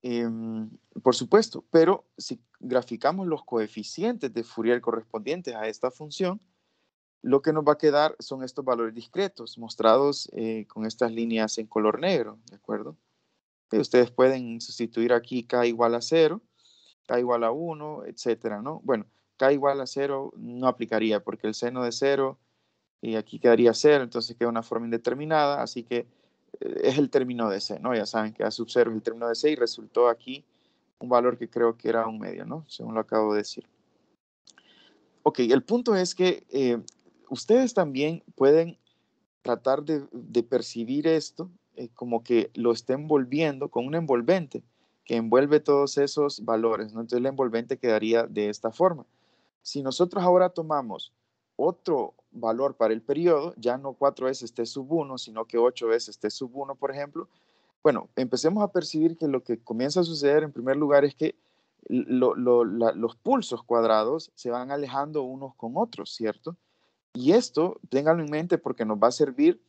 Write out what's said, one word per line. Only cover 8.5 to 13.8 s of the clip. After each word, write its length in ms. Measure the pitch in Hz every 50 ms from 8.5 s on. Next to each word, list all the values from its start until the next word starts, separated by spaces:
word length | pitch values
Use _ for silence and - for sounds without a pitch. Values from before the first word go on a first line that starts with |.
| - - 139
valores 300 | 131 123 117 117 113 113
discretos 640 | 117 113 - _ 175 202 190 _ - 117 113 - -
mostrados, 720 | 117 110 - - 110 113 113 127 139 143 143 143 - - -
eh, 320 | - 113 113 113 110 104 _
con 180 | - 110 110
estas 240 | 110 110 - 127 117
líneas 480 | 113 113 117 117 113 113 110 107 - -
en 80 | 110
color 320 | 107 - 110 107 107 107 -
negro, 400 | 156 185 190 151 117 104 107 _ _ -
¿de 60 | -
acuerdo? 420 | 101 _ - 110 104 110 135 156 _ _ _ _ _ _ _ _ _ _ _ _ _ _ _
Y 80 | -
ustedes 320 | 110